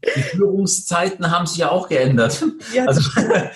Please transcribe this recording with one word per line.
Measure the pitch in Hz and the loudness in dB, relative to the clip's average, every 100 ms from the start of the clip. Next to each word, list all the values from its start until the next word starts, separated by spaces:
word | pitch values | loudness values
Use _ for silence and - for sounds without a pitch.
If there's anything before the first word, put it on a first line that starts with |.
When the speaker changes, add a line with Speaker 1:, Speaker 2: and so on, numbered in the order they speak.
| - - | -4 -2
Speaker 1:
Die | |
Führungszeiten | - 175 196 190 190 - - 170 190 190 165 | -2 0 2 2 0 -2 -2 -2 -2 -2 -2
haben | 175 175 | 0 -2
sich | - | -2
ja | 156 | 0
auch | 180 - | 0 0
geändert. | 139 127 120 113 - 320 - - | 0 2 4 2 0 -2 -4 -4
Speaker 2:
Ja, | 240 254 | 0 2
Speaker 1:
Also, | 135 | 2
Speaker 2:
das | 135 | 2
stimmt. | 226 220 180 - | 0 2 0 0